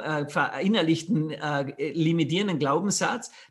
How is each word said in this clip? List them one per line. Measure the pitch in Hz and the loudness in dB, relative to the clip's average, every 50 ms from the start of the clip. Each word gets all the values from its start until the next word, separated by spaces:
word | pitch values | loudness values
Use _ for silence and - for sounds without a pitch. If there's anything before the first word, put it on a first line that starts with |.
| - | -4
äh, | 151 156 151 143 147 | -2 -2 -2 -2 -2
verinnerlichten, | - 170 143 - - 135 143 196 220 214 165 160 160 160 - - - 160 156 156 | 0 0 0 0 0 -2 0 2 2 4 4 4 2 2 0 0 0 0 0 -2
äh, | 151 - 156 151 147 143 139 135 143 - 143 156 - | -4 -6 -4 -2 -2 -2 -2 -4 -4 -6 -6 -4 -2
limitierenden | 165 160 160 170 170 160 131 156 185 208 202 175 139 | 0 2 2 2 2 2 2 2 0 0 0 0 0
Glaubenssatz, | 147 139 143 165 190 202 - - 180 - 240 240 - - - - - - | 0 2 2 2 0 0 0 0 0 0 -2 -2 -6 -10 -16 -20 -20 -8